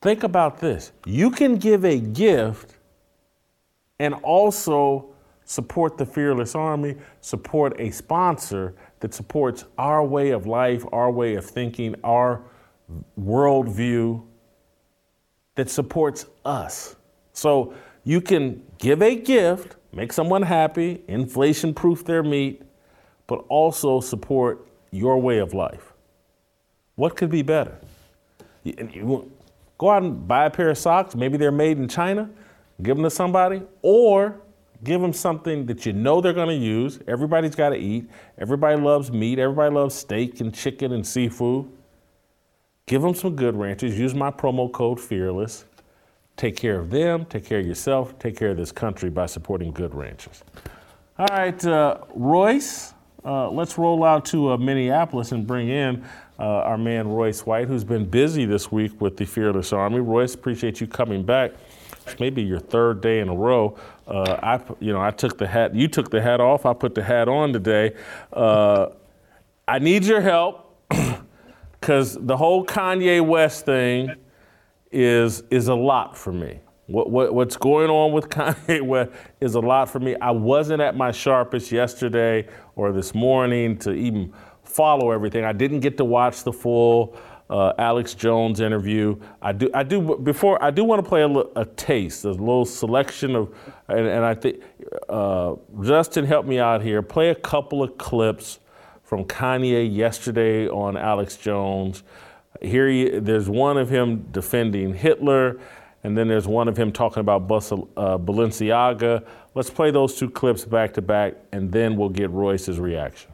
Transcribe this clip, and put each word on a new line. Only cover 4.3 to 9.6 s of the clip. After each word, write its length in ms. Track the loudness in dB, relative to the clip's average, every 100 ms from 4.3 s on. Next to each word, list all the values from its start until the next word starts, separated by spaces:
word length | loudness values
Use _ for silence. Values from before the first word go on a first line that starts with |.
| 4 4 0 0 2 2 0 -6 -20 _ _
support 540 | _ -10 -6 -2 -2 -2
the 80 | -6
Fearless 480 | -2 0 0 -2
Army, 420 | -4 -4 -2 -4 -8 -16 _
support 520 | -10 -10 -4 0 0 0
a 100 | -8
sponsor 880 | -8 -4 0 2 0 -4 -6 -6 -10 -20 _
that 160 | -10 -10
supports 500 | -8 -2 -2 -2